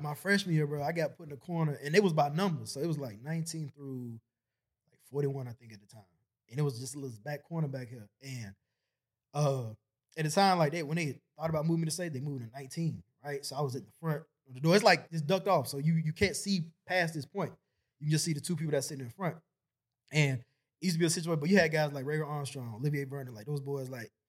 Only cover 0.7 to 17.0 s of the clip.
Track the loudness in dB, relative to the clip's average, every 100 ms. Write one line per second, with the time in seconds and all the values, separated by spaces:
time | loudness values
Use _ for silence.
0.7 | -2 -2 -2 -2 -4 -16 -14 -6 -2 -2
1.7 | -2 0 4 4 4 2 2 0 0 -6
2.7 | -6 -2 -2 -6 -10 -6 -4 -4 -6 -8
3.7 | -10 -10 -8 -8 -12 _ _ _ _ _
4.7 | _ _ _ _ -2 -2 -2 -8 -12 -18
5.7 | -20 -20 -20 -20 _ _ _ _ 0 0
6.7 | 0 -6 -8 -10 -10 -8 -10 -6 -2 -2
7.7 | -4 -10 -14 -18 _ -12 -10 -10 -14 _
8.7 | _ _ _ _ _ _ 0 0 0 -4
9.7 | -12 _ _ _ -6 -2 4 6 6 4
10.7 | 2 -2 -2 -2 -4 _ -6 -2 0 2
11.7 | 2 0 -2 -4 -6 -6 -6 -8 -12 -10
12.7 | -4 -4 -4 -10 _ -8 -8 -6 -4 -2
13.7 | -4 -8 _ -4 -4 -6 _ -20 0 6
14.7 | 8 8 6 4 -4 2 2 4 4 2
15.7 | 0 2 2 2 2 2 2 0 -2 -2
16.7 | -8 -2 0